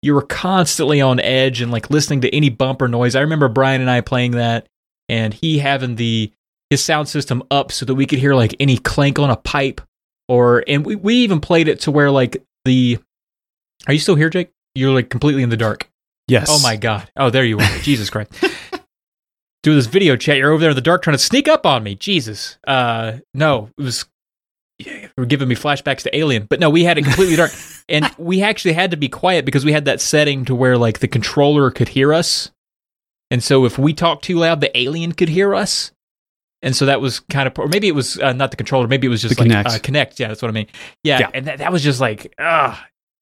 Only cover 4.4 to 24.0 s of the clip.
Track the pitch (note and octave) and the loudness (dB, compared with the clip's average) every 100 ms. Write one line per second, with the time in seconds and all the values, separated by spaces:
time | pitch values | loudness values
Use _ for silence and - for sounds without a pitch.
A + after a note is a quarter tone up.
4.4 | A#2 A#2 - _ _ _ _ A2+ A2 G#2 | 0 -2 -6 _ _ _ _ -4 -4 -4
5.4 | E3 D#3 C#3 C#3 B2+ A#2 A#2 A2+ G#2+ _ | -2 0 0 -2 -2 -4 -2 -2 -4 _
6.4 | _ _ _ D#3 - D#3 D3 D3+ - B2 | _ _ _ -2 0 -2 -2 -6 -4 -6
7.4 | - C#3 C#3 - A#2 C3 C3+ C#3+ C#3 C3+ | -2 -2 -2 -6 -4 -2 0 0 2 4
8.4 | A2 - C#3 B2 - - C#3+ C#3 C#3+ A#2+ | 2 0 0 0 0 0 0 2 0 0
9.4 | - D3 C#3 - - _ _ _ _ B2 | -2 -4 -4 -6 -18 _ _ _ _ 2
10.4 | B2 A#2+ - C#3+ C3+ G#3+ F#3 A#3+ A#3+ F3 | 4 4 2 -2 -2 -2 2 2 4 0
11.4 | - E3+ D#3+ - - D3 C#3+ C#3 B2 C3 | 2 2 2 0 0 2 4 4 2 -2
12.4 | _ _ - B2+ B2 A#2 _ _ _ _ | _ _ 0 2 2 0 _ _ _ _
13.4 | _ _ _ _ - D3 D3 D#3+ D#3+ F3+ | _ _ _ _ -2 -2 2 2 2 0
14.4 | E3+ _ _ - C3+ C3 A#2+ A#2+ D3 C#3 | -4 _ _ -2 0 2 0 0 0 2
15.4 | B2 A2+ A2+ G#2+ - _ _ _ - B2 | 0 0 -2 -2 -12 _ _ _ 0 0
16.4 | - D3+ B2+ A2 A2+ G#2 - - C3+ B2 | 2 0 0 -2 -2 -4 -8 -2 0 2
17.4 | B2 G#2+ G2+ - - C3+ G2+ G#2+ G#2 - | 0 0 0 -2 -2 -2 -2 -8 -10 -4
18.4 | F4 - - - _ _ _ _ _ _ | -4 -4 -14 -16 _ _ _ _ _ _
19.4 | _ _ D#3 D3+ A#2 E3+ F#3+ B2+ - C#3+ | _ _ 2 2 2 2 2 2 0 2
20.4 | C#3 D#3 D#3+ C3+ B2 F3+ F3 C#3+ - B3+ | 2 2 2 0 0 0 2 0 2 0
21.4 | C#4+ D4+ F#3 C3 G#2+ G2+ - F#3+ A2 G#2 | 2 2 2 0 -2 -8 -2 -2 -2 -10
22.4 | - - - C3+ A#2+ A2+ A2+ A#2 _ C3 | -14 -14 -2 0 0 -2 -6 -8 _ -2
23.4 | D#3 C3 G#2+ - C#3 A#2 | 0 0 -4 -8 -8 -6